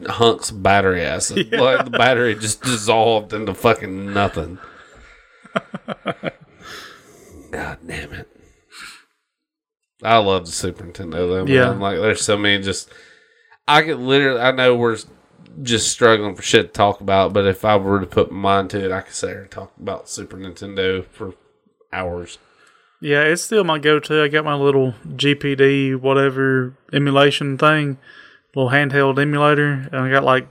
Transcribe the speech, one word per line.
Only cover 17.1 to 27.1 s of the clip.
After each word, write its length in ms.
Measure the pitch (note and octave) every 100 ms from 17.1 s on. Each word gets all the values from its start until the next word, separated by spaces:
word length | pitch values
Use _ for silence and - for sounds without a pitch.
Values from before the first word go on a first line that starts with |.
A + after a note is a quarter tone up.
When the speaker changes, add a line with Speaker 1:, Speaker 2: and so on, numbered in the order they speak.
| F#2+ F#2+
Speaker 1:
but 140 | G2+ G2
if 180 | F#2+
I 120 | A2 G#2
were 240 | F#2+ G2
to 60 | F#2
put 240 | - -
my 80 | F#2 G2 G2
mind 140 | F#2
to 140 | G#2
it, 80 | F#2+
I 80 | F#2
could 140 | -
sit 160 | - -
here 120 | -
and 80 | -
talk 220 | - G2 -
about 280 | G2+ F#2 -
Super 280 | - G2+ F#2
Nintendo 680 | F#2+ F2 G2+ G2 F#2+ F#2+ F#2
for 280 | - G2 F#2 _ _ _ _ _
hours. 460 | F#2 F#2 F2 E2+ - _ _ _ _ _ _
Speaker 2:
Yeah, 220 | D#3 C#3+
it's 200 | D3+ F3
still 220 | - A3
my 140 | F3+ D#3
go-to. 440 | D3 D3+ D3 D#3
I 60 | D3
got 160 | D3+
my 100 | D3+
little 400 | C#3+ C#3 C#3 C3 - E3 C3+
G 180 | C#3+
P 200 | C#3+ C#3
D 400 | C3+ C#3 C#3 C3+
whatever 800 | C3 C3 C3+ C#3 C3 C3+ C3 B2+ C3 _
emulation 680 | C#3+ C#3+